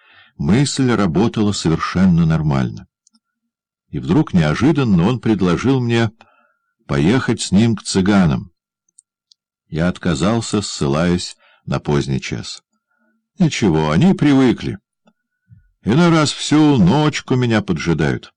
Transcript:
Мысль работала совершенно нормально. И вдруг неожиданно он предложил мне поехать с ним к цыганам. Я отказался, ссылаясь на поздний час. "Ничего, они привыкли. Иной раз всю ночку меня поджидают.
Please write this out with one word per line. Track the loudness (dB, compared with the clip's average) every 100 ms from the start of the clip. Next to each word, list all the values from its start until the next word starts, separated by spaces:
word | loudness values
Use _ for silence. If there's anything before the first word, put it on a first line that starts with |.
| _ _ _ -6
Мысль | 0 2 2 0 0
работала | 2 0 0 0 0 -2
совершенно | 0 -2 -2 -2 2 2 4 2
нормально. | 0 0 -2 -4 -8 -18 _ _ _ _ _ _ _ _ _ _
И | -8
вдруг | 0 0 2
неожиданно | 0 0 0 0 0 2 2 2
он | 0
предложил | -2 0 0 0 0 0
мне | 0 0 -2 -4 _ _ _ _ _ _ -6
поехать | 0 2 2 0 -4
с | 0
ним | 2 2 0
к |
цыганам. | -2 -2 2 2 2 0 -6 _ _ _ _ _ _ _ _ _ _ _ _
Я | -4 -4
отказался, | -2 -4 -2 0 -2 -2 -4
ссылаясь | -6 -6 -4 0 0 -2 -4 -14 _ _ -8
на | -8
поздний | -2 -2 -2 -6
час. | -6 -10 -10 -16 _ _ _ _ _ _ _ _
"Ничего, | -2 0 0 0 0
они | 2 2 2
привыкли. | 2 4 2 0 -6 -10 _ _ _ _ _ _ _ -20 _ _
Иной | -2 2 4
раз | 2 0
всю | -4 0 2 4 4
ночку | 2 2 0 -2 -4 -2
меня | 0 -2
поджидают. | -2 -4 -2 -2 -2 -4 -8